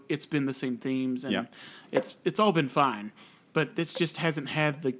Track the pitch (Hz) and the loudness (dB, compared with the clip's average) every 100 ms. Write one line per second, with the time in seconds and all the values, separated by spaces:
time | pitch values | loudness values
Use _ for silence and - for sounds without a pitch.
0 | - 147 - 151 135 131 131 117 135 131 | -4 -4 -2 0 0 -2 -4 -4 -2 -2
1 | 131 127 135 98 110 - - - - 131 | 0 -2 -2 -2 -4 -12 -20 -20 -2 -2
2 | - - 170 160 214 165 139 156 139 107 | -2 -4 -2 4 4 4 2 4 2 0
3 | 104 - - - _ 156 147 - 165 - | -8 -14 -20 -20 _ 0 0 -2 -2 0
4 | 165 - 165 151 139 156 151 143 135 | -2 0 -2 -2 -2 0 2 0 -2